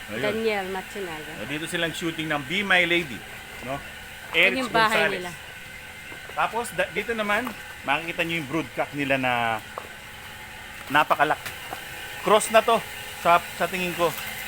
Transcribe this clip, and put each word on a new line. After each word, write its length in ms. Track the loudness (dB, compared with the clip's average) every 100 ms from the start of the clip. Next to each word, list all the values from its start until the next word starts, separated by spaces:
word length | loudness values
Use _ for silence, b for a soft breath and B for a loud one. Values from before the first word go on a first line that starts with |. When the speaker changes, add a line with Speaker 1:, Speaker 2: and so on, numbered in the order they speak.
| -8 -2
Speaker 1:
Ayun. 60 | 0
Speaker 2:
Daniel 320 | 0 0 0 -2
Matsunaga. 580 | -6 -6 -8 -8 -8 -10 -8
Speaker 1:
O, 60 | -6
dito 240 | -6 -4
silang 240 | -2 -2
shooting 320 | -2 -4 -2 0
ng 160 | -2 0
Be 160 | 0 4
My 180 | 4 6
Lady, 260 | 2 0 -6 -10 -12 -14 -10
no? 140 | -6 -6 -8 -14 -14 -14 -2
Speaker 2:
Yan 240 | 4 6 4
Speaker 1:
Erich 20 | 2
Speaker 2:
yung 80 |
bahay 340 | 4 4 4 2
Speaker 1:
Gonzalez. 100 | 0
Speaker 2:
nila. 100 | -6 -10 -14 -14 -14 -14 -14 -14 -14 -14 -6
Speaker 1:
Tapos 320 | -2 0 0 -2
da-, 160 | -2 -2
dito 240 | -2 -2
naman, 320 | 0 2 2 0 -6 -12 -6 0
makikita 400 | 0 0 -2 0
nyo 100 | 0
yung 80 | 0
broodcock 400 | -2 -2 -2 -4 0
nila 180 | 2 2
na 400 | 4 2 2 0 -4 -12 -12 -12 -16 -16 -14 -14 -14 -14 -14 -12 2
napakalak-, 640 | 4 6 6 4 2 -4 -10 -10 -10 -10 -12 -12 -2 6
cross 240 | 6 8
na 160 | 6 8
to 160 | 4 2 -10 -12 0
sa, 160 | 6 6 4 -2
sa 80 | 0
tingin 240 | 0 0
ko. 160 | 2 2 0 -6 -8